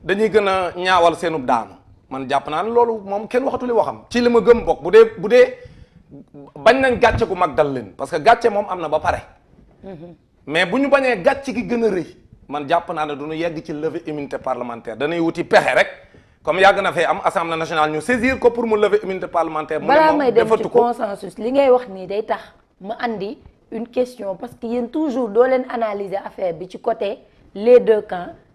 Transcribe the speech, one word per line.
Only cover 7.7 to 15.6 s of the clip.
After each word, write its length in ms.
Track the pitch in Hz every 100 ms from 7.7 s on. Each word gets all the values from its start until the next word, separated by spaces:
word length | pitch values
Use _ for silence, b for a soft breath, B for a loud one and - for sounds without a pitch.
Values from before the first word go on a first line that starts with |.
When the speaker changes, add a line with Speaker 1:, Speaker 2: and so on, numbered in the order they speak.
Speaker 1:
leen 200 | 135 101 -
parce 140 | 139
que 60 | 170
gàcce 260 | 151 233 233
moom 160 | 202 208
am 100 | 185
na 80 | 160
ba 120 | 156
pare. 180 | 175 - - _ _ _ _ _
Speaker 2:
Mhm. 320 | 196 175 170 165 _ _ -
Speaker 1:
Mais 180 | 160 180
bu 120 | 233
ñu 100 | 277
bañee 320 | 269 262 214
gàcce 300 | 170 277 -
gi 140 | 220 190
gën 180 | 240
a 40 | 220
rëy, 160 | 185 147 - _ - -
man 200 | 143 139
jàpp 200 | 170 170
naa 100 | 165 151
ne 100 | 143
du 80 | 147
ñu 60 |
yegg 280 | 156 170 160
ci 80 | -
lever 300 | 151 156 156 156
immunité 320 | 151 139 135
parlementaire. 580 | 131 123 123 117 113 110
Danay 220 | 147 170
wuti 240 | 165 165
pexe 300 | 165 -